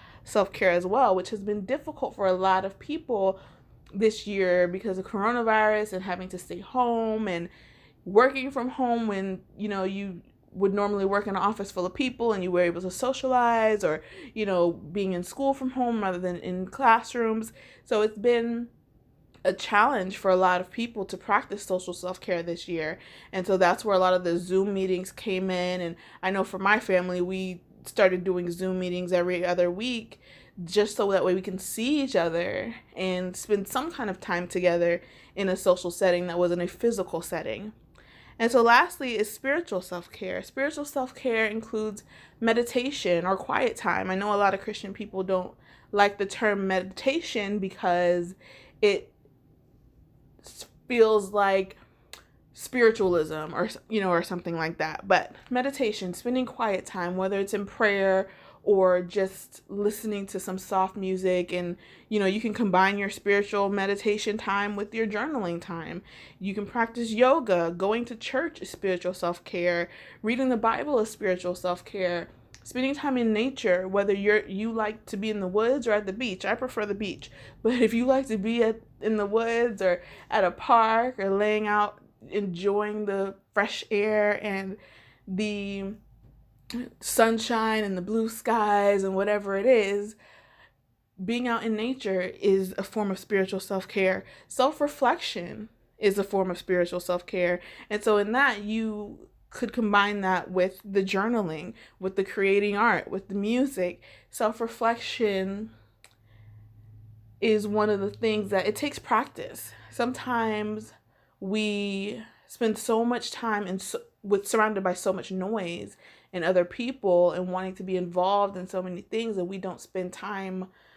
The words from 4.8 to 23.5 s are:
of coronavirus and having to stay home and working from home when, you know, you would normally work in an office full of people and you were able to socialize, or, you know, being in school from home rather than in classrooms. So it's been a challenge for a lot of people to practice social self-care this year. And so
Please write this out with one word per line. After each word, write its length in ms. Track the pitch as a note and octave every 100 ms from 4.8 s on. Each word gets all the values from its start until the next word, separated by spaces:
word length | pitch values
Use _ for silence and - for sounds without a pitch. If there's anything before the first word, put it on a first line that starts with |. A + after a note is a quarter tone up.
| G#3+ F#3
of 80 | F#3
coronavirus 880 | G3+ G#3 A#3+ A3+ A3 G#3+ G#3+ G#3+
and 100 | F#3
having 260 | F#3+ F3+ F#3
to 80 | F3+
stay 220 | - E3+
home 680 | G3 B3+ A#3+ A#3 A3+ G#3+ G#3+
and 220 | E3+ E3+ - - - - _ -
working 440 | G3 C4 C4+ C4
from 200 | C4+ B3
home 380 | B3+ B3 A#3 A3+
when, 340 | G3 F#3+ F#3 - -
you 100 | G#3
know, 160 | G3
you 380 | F#3+ G3 G3+ F3 - _ _
would 200 | F#3 G3
normally 320 | G3+ G3+ G#3 F#3+
work 220 | G3+ G#3
in 80 | F#3+
an 60 |
office 300 | G3+ A3 G3
full 140 | F#3+ F3+
of 80 |
people 400 | - C4 B3 A#3
and 100 | G3+
you 80 | F3+
were 100 | F3
able 200 | F3 E3+
to 100 | F#3
socialize, 920 | F3+ B3 C4 C4 B3+ A#3+ A#3 A3 G#3+
or, 180 | F3+ D#3 - - D#3
you 120 | - G#3
know, 260 | F#3 F3
being 420 | E3+ D3+ F#3 F#3+
in 100 | F3+
school 300 | F3+ - C#4
from 180 | C4+ C4
home 300 | C4 B3 A3+
rather 160 | G3 F3+
than 200 | F3+ F3
in 280 | - F3+ F#3
classrooms. 880 | - B3+ A3+ A#3 A#3+ A3+ A3 A3 - - - -
So 160 | A3
it's 160 | G#3+ A3
been 500 | A#3 A#3+ A#3 A#3 A#3+ _ _ _ _ _ _ -
a 100 | F3+
challenge 640 | F#3 - G3+ A#3 C4 F#3 F#3+
for 120 | G3
a 60 | F#3
lot 260 | F#3 F3+
of 80 | F#3
people 340 | - A#3 A3+ F#3+
to 120 | F3+
practice 460 | - G#3 - G3+
social 300 | - F#3 F#3
self-care 500 | F3 F3+ F3+ - F3
this 240 | E3+ E3+ -
year. 320 | E3+ D#3 E3+ - - -
And 160 | F#3+
so 100 | F#3